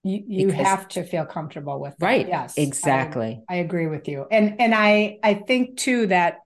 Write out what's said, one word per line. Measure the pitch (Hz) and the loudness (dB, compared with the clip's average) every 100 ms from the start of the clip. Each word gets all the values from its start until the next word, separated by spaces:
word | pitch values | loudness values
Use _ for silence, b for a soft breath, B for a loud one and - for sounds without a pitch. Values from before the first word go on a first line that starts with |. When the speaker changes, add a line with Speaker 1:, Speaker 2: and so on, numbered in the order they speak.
Speaker 1:
You, | 190 202 202 | -4 -6 -4
you | 190 190 | 0 2
Speaker 2:
Because | 156 180 | 2 2
Speaker 1:
have | 190 - | 0 -2
to | - | -8
feel | 165 170 151 | -4 -6 -4
comfortable | 170 156 160 143 139 | -8 -10 -10 -8 -8
with | 143 - | -10 -2
that. | 180 | 2
Speaker 2:
Right. | 262 - | 2 0
Speaker 1:
Yes, | 165 123 - | -4 -4 -2
I, | |
Speaker 2:
Exactly. | 143 - 151 135 131 123 110 113 - | -2 0 0 0 0 -4 -6 -8 -6
Speaker 1:
I | 180 | -4
agree | 170 175 160 | -2 -2 -2
with | 151 - | -4 -8
you. | 139 139 | -10 0
And, | 220 208 208 | 2 2 2
and | 233 | 2
I, | 220 208 208 208 - | 4 6 4 2 0
I | 214 | 0
think | 202 - 254 254 - | 0 0 0 0 -2
too | - 247 208 | -2 0 2
that | 185 175 165 | 4 2 -2